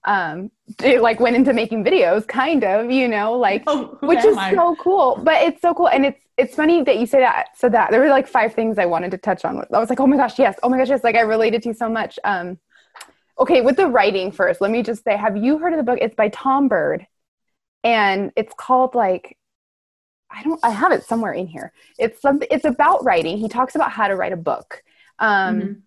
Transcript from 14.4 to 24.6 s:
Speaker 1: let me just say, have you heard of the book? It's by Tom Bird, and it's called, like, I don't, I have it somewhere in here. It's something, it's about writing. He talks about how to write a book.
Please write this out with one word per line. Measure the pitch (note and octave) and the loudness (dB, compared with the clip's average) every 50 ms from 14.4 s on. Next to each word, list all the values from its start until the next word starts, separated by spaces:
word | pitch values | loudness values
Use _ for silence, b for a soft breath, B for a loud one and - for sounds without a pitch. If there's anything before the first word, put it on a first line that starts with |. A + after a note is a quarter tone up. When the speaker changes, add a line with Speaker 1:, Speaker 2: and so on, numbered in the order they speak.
| G3 F3 E3+ - | -2 -2 0 0
Speaker 1:
let | G3 G3 | -2 -2
me | A3+ A#3+ | -2 -2
just | A3+ A3+ A#3 G#3 _ | -2 -4 -6 -6 _
say, | A#3 G3+ | -4 -4
have | G3+ G3+ A3 G3 | -2 -2 -4 -2
you | G#3 G#3+ B3+ D4+ D#4 | -2 -2 -2 -2 0
heard | D#4+ F4+ | -2 -2
of | E4 | -2
the | D#4 C4 | -2 -2
book? | A#3+ B3 - | -2 -2 -2
It's | - A3+ - | -2 -4 -2
by | - G#3+ G#3 | -2 -2 -2
Tom | - - - C#4+ C4 C#4 C#4 | -2 -4 -2 0 0 2 2
Bird, | C4 A3+ F3 D3+ D3+ D#3 E3+ - _ _ _ _ _ _ _ _ _ _ _ _ _ _ _ - | 2 0 0 0 -2 -4 -6 -8 _ _ _ _ _ _ _ _ _ _ _ _ _ _ _ -2
and | A#3 A#3 A3 G#3 G3 F#3+ G3 G3+ - _ | 0 0 2 2 0 0 -2 -4 -4 _
it's | - G#3+ - - - | -6 -6 -6 -10 -18
called, | - - B3+ B3+ C4 B3+ B3+ | -2 0 2 2 2 2 0
like, | B3 G#3+ F#3+ F#3 F3+ - - - _ _ _ _ _ _ _ _ _ _ _ _ _ _ _ _ _ _ _ - | 0 0 0 0 -4 -6 -16 -20 _ _ _ _ _ _ _ _ _ _ _ _ _ _ _ _ _ _ _ -20
I | - | -8
don't, | G#3+ D4+ D#4+ - - | -6 -6 -4 -2 -2
I | A#3+ | -2
have | G#3+ G3+ C4+ F#4 | 0 0 0 0
it | C#4+ - - | 0 0 -2
somewhere | - A#3 A3+ A3 F#3+ - | -4 -4 -4 -4 -4 -6
in | F3 F#3 | -6 -8
here. | E3+ E3 - - - b b b b b b | -10 -12 -16 -16 -16 b b b b b b
It's | A3+ A3+ A3+ _ | -4 -4 -4 _
something, | - C#4 C#4 D4 - - | 0 0 0 0 0 -2
it's | D4+ C4+ - | -2 0 0
about | D4+ B3 - D4 D#4+ G4 - - | -2 -2 0 0 0 0 0 0
writing. | B3+ F#3+ E3+ D#3+ E3 F3 | 0 0 0 -2 -4 -6
He | G#3 A3 G#3 | -6 -6 -6
talks | - - C4+ B3+ - | -4 -4 -4 -4 -2
about | D#4 D#4 - | -4 -4 -4
how | - A3 G#3+ G3 | -2 -4 -4 -2
to | G3 | -2
write | F#3 F#3 F3+ | -4 -4 -6
a | D#3+ | -6
book. | E3+ E3 - - - | -6 -6 -6 -6 -6